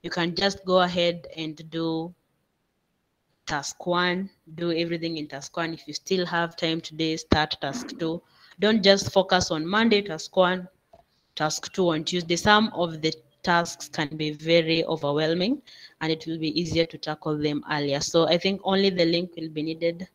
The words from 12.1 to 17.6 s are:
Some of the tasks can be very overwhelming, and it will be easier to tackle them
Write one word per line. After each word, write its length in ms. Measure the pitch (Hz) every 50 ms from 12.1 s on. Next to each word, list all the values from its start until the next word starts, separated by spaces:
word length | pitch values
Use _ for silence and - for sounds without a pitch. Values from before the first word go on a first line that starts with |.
| 180 180 170 165 175
Some 340 | 165 - 214 208 214 220 214 -
of 280 | - 175 170 160 156
the 100 | 151 160 156 - _ _ _ _
tasks 480 | - - 175 170 170 165 - _ - -
can 260 | - - 156 143 160
be 160 | 156 156 151
very 540 | 151 147 156 160 165 170 160 160 165 165 165
overwhelming, 760 | - 165 156 143 143 143 151 156 160 165 180 180 214 277 294 _ - - - - - _ _
and 100 | 156 160
it 160 | 160 156 -
will 100 | 165 165
be 220 | 165 160 156 - -
easier 240 | 175 160 156 165 165
to 120 | 160 - -
tackle 400 | - 151 151 - - 156 151 151
them 240 | 147 151 147 143